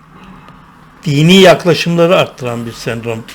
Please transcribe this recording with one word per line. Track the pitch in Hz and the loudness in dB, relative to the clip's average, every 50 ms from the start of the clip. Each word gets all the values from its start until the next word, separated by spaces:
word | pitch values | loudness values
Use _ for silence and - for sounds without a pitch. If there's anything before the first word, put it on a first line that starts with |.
| 156 156 - 185 190 - - - - - - - - - _ _ - _ _ _ - | _ _ -20 -20 -20 -20 -20 -20 -20 -20 -20 -20 -20 -20 _ _ -20 _ _ _ -8
Dini | 160 143 143 156 165 190 | -4 0 2 2 4 6
yaklaşımları | 190 190 180 156 - - 180 156 - - 170 170 170 170 170 185 | 6 6 6 4 4 2 0 -2 0 -2 -2 0 0 0 2 2
arttıran | 170 139 - - - 127 120 117 117 117 | 0 -2 -4 -8 -10 -10 -10 -10 -10 -10
bir | 117 | -12
sendrom, | 110 - - 127 113 117 110 117 113 113 - - | -14 -12 -10 -10 -10 -8 -8 -10 -10 -10 -12 -16